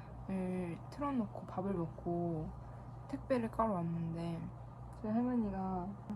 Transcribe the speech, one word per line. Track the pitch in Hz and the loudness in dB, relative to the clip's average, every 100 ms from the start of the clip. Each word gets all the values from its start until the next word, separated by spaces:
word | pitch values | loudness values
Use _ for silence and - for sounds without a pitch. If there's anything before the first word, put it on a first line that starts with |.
| - - - 190 185 185 175 - - | -10 -8 -2 0 2 0 0 -2 -6
틀어놓고 | - 285 262 202 - - | -2 2 2 2 -2 -4
밥을 | - 196 | -2 0
먹고 | 185 160 - 175 170 170 160 165 - - - - - - | 2 0 -2 0 2 4 2 -2 -4 -8 -10 -10 -10 -6
택배를 | 269 - 254 226 | -4 2 2 4
까러 | - 226 | 4 4
왔는데 | 185 170 170 165 165 170 165 170 - - - - - | 4 2 0 0 0 -2 -2 -4 -8 -10 -10 -10 -4
저희 | 220 | 2
할머니가 | 220 247 247 208 190 190 185 180 202 - | 4 4 4 2 2 0 0 -2 -4 -6